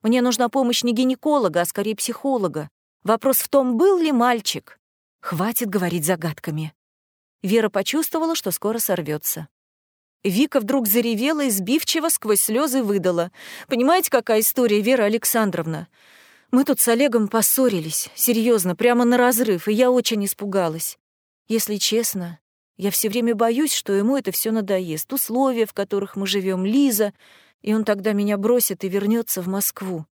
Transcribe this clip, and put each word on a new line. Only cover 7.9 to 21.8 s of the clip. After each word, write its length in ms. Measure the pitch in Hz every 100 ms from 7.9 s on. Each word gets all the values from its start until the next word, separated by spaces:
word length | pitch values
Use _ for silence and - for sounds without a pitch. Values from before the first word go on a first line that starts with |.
| 294 311 330 330
что 160 | 330 196
скоро 280 | - 202 220
сорвётся. 680 | - 175 151 151 - - 156 _ _ _ _ _ _ _
Вика 340 | 208 185 285 277
вдруг 300 | 208 269 220
заревела 560 | 233 233 214 269 311
и 60 | 277
сбивчиво 580 | 196 185 294 - 330 311
сквозь 320 | - 214 202
слёзы 420 | - 220 302 262
выдала: 480 | 214 202 185 170 170 - - - -
«Понимаете, 420 | 240 262 359 -
какая 300 | 240 226 220
история, 400 | 214 - 240 208
Вера 240 | 214 262
Александровна? 840 | 208 226 - 240 208 170 165 156 170 _ _ - - _ _
Мы 140 | 254
тут 160 | 285 277
с 80 | -
Олегом 400 | 233 285 226 208
поссорились, 840 | 226 - - 254 190 156 - - -
серьёзно, 580 | - 226 226 226 180
прямо 300 | 175 240 240
на 140 | 240 247
разрыв, 500 | 247 233 240 180 208
и 40 |
я 180 | 214 254
очень 340 | 254 233 214
испугалась. 720 | 196 - 202 196 170 160 - - _ _ _ _ _
Если 300 | 220 208
честно, 640 | 208